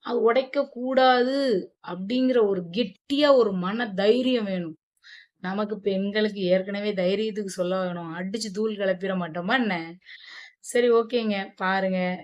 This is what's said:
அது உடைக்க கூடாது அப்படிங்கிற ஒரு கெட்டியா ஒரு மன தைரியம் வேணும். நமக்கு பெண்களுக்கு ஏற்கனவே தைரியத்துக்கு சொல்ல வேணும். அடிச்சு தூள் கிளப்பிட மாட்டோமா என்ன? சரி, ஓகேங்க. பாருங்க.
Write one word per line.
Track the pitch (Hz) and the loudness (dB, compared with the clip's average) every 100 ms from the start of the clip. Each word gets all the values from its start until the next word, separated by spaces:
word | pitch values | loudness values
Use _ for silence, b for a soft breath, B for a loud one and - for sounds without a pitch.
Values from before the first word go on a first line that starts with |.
| - | -2
அது | 247 | 2
உடைக்க | 226 233 262 285 277 | 4 4 2 -2 -2
கூடாது | - 254 262 262 254 247 277 269 196 - _ - | -4 -2 4 6 6 4 2 2 0 -2 _ -12
அப்படிங்கிற | 180 190 254 254 247 208 | -10 -4 0 2 4 2
ஒரு | 190 175 | 0 -4
கெட்டியா | 175 214 - _ 277 294 277 | -4 -4 -6 _ 0 6 6
ஒரு | 220 | 6
மன | 190 180 220 240 | 2 -4 -4 -4
தைரியம் | 185 202 240 254 254 208 | 0 2 4 2 0 0
வேணும். | 185 170 160 _ _ B B B _ | -4 -6 -10 _ _ B B B _
நமக்கு | 185 196 208 208 | -8 -4 -4 -4
பெண்களுக்கு | 202 190 196 208 214 202 | -2 -2 -2 0 -2 0
ஏற்கனவே | 180 185 190 202 208 | 2 2 0 -4 -4
தைரியத்துக்கு | 196 185 202 220 208 196 | 0 0 0 -2 -4 -8
சொல்ல | 180 180 185 | -4 -2 -2
வேணும். | 185 175 165 165 | -4 -6 -8 -8
அடிச்சு | 185 226 214 | -8 -6 -8
தூள் | 190 220 208 | -4 -4 -2
கிளப்பிட | 196 185 190 185 | -2 -2 -2 -4
மாட்டோமா | 170 160 175 254 | -4 -6 -2 0
என்ன? | 226 180 165 175 B B B B B B | 0 -2 -6 -14 B B B B B B
சரி, | - 240 240 | -4 0 4
ஓகேங்க. | 226 226 240 220 202 190 - | 4 2 -2 -2 -2 -4 -4
பாருங்க. | 190 190 190 185 180 180 | -2 0 0 0 -2 -4